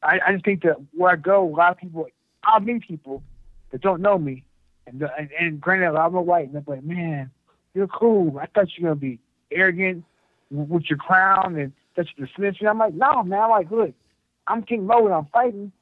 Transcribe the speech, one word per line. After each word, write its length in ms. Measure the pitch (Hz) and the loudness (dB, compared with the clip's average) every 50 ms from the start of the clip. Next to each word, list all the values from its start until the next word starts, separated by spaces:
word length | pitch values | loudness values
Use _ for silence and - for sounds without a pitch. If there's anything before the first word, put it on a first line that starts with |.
| - | 0
I, 180 | 151 165 185 - | 0 0 2 2
I 60 | 175 196 | 0 0
just 120 | 190 - | 0 0
think 180 | 208 202 175 - | -2 -2 2 2
that 140 | 170 151 - 139 143 _ | 0 0 0 -4 -16 _
where 160 | 160 180 185 | 0 2 2
I 60 | 196 | 2
go, 300 | 180 143 175 196 202 190 | 2 2 2 4 4 4
a 100 | 170 151 | 2 2
lot 160 | 160 170 175 180 | 4 4 4 4
of 60 | _ | _
people, 280 | - 180 160 160 160 - _ _ _ _ _ _ - | -10 -14 -10 -10 -10 -10 _ _ _ _ _ _ 2
I'll 160 | 196 226 - | 4 4 4
meet 220 | 202 220 240 233 - | 4 0 -4 -6 -6
people 400 | _ 170 151 _ 139 135 135 - - - _ - - - - - - | _ -14 -14 _ -12 -14 -14 -14 -18 -20 _ -20 -20 -20 -20 -20 -14
that 100 | - 127 | -14 -4
don't 200 | - 196 190 165 | -2 -2 -2 2
know 180 | 185 208 202 185 | 2 2 2 2
me. 260 | 160 143 131 127 - _ _ _ _ _ _ _ _ | 0 -4 -6 -10 -14 _ _ _ _ _ _ _ _
And, 160 | - 123 131 147 143 127 147 | -20 -10 -8 -8 -8 -6 -8
and, 120 | 151 147 143 160 | -12 -10 -6 -4
and 220 | 170 170 156 147 | -4 -4 -4 -6
granted, 380 | 143 180 185 185 185 170 151 156 | -2 -2 0 2 2 0 0 2
I'm 160 | 160 170 175 | 0 0 0
a 80 | 185 175 | -2 0
white, 240 | 170 175 175 156 | 2 2 0 0
and 80 | 135 139 | -2 -8
they're 80 | 147 143 | -12 -10
like, 180 | 151 143 131 135 | -10 -10 -10 -8
"Man, 460 | 151 170 180 170 165 156 143 135 131 _ _ _ _ _ _ _ _ _ | -8 -6 -6 -4 -4 -6 -6 -8 -10 _ _ _ _ _ _ _ _ _
you're 140 | 185 196 185 | -4 -4 -4
cool. 500 | - - - 233 226 208 180 160 139 139 | -2 0 2 4 4 4 2 0 -2 -4
I 60 | 147 | -10
thought 220 | - _ 214 196 180 - | -2 _ 0 0 0 0
you 80 | - 170 | -4 -2
were 60 | 170 | -2
gonna 100 | 156 143 | -2 -2
be 180 | 139 135 123 113 _ _ _ _ _ _ | -4 -6 -8 -8 _ _ _ _ _ _
arrogant 540 | 143 170 190 190 180 170 190 185 185 170 170 _ _ _ _ _ _ _ _ _ | -2 0 2 2 2 0 -2 -4 -4 -6 -12 _ _ _ _ _ _ _ _ _
w-, 220 | 147 143 147 147 165 | -8 -8 -6 -2 -2
with 120 | 175 156 - | -2 0 -2
your 100 | - 143 | -4 -4
crown 580 | - - 185 185 185 190 196 190 190 190 175 | 0 2 4 4 6 6 4 4 2 0 -2
and 160 | 156 143 135 135 _ _ _ _ | -4 -6 -6 -8 _ _ _ _
that 100 | - 175 160 - | -6 -6 -6 -6
you 100 | - 139 | -12 -12
dismiss 340 | 127 - - 202 202 190 - | -12 -8 -4 -4 -4 -4 -2
me." 80 | 202 214 | -2 0
I'm 100 | 214 220 | 2 2
like, 160 | 220 214 160 | 0 0 0
"No, 280 | 156 233 262 302 254 220 | 2 2 2 2 2 0
man." 160 | 180 190 196 | -2 0 0
I'm 100 | 214 226 | 2 4
like, 200 | 226 208 180 160 | 4 2 2 0
"Look, 240 | 202 226 220 165 123 _ _ _ _ _ _ _ _ _ _ | -2 -2 -2 -2 -4 _ _ _ _ _ _ _ _ _ _
I'm 160 | - 196 233 220 | -4 -4 -4 -4
King 240 | - 240 226 190 | -4 -4 -4 0
Mo 160 | 190 233 240 226 | 2 4 4 4
when 100 | 208 185 | 4 2
I'm 140 | 160 151 147 - | 0 -2 0 0
fighting 400 | 226 247 247 214 202 202 202 _ _ | 0 0 0 -2 -6 -14 -16 _ _